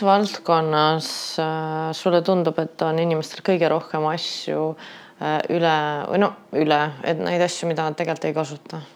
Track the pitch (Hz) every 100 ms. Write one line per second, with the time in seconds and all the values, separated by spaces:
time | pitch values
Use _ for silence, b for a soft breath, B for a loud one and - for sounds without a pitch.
0 | 196 196 202 - - 165 160 151 156 156
1 | 156 - - - 160 160 156 156 160 160
2 | 185 170 170 185 165 156 160 - 160 160
3 | 170 160 156 - - 180 165 156 - 156
4 | 156 170 - - - 151 156 156 B B
5 | B - 151 151 - 170 165 156 151 147
6 | - 196 202 - - - 156 147 151 143
7 | - 165 175 175 175 - 170 160 156 147
8 | 170 156 156 151 147 147 - 165 147